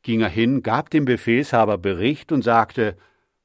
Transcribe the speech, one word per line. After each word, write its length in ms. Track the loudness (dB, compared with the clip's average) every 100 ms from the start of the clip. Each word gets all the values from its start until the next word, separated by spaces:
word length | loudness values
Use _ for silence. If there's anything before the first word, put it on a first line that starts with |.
ging 180 | -4 0
er 80 | 0
hin, 320 | 0 0 0
gab 280 | -2 -4 0
dem 160 | -2 0
Befehlshaber 720 | -2 0 -2 0 2 2 0
Bericht 560 | -2 -2 -2 -4 -2
und 80 | -2
sagte: 560 | 2 2 2 0 -4 -4 _ _ _ _